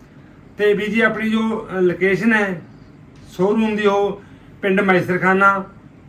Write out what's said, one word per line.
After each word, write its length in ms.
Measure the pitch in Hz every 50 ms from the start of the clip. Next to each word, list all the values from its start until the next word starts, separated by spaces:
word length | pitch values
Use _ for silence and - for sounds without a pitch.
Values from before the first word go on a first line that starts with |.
| - - - - - - - - - - - -
ਤੇ 160 | 208 208 202
ਵੀਰ 140 | 196 208 208
ਜੀ, 120 | 214 226
ਆਪਣੀ 300 | 226 214 214 214 220 220
ਜੋ, 380 | 220 220 220 226 220 - - - 180
ਅ, 40 | 190
ਲੋਕੇਸ਼ਨ 520 | 180 175 165 - 180 196 190 - 220 233
ਹੈ 300 | 220 208 202 190 180 156 - - - - - - - - - - - - - - -
ਸ਼ੋਰੂਮ 400 | 180 185 208 220 220 220 220 208
ਦੀ, 100 | 208 208
ਉਹ 360 | 202 202 202 202 196 190 - - - - - - - - -
ਪਿੰਡ 180 | 202 196 190 202
ਮੈਸਰਖਾਨਾ, 840 | 202 190 180 175 - 180 180 175 175 185 190 196 196 196 196 190 190 - - - - - - - -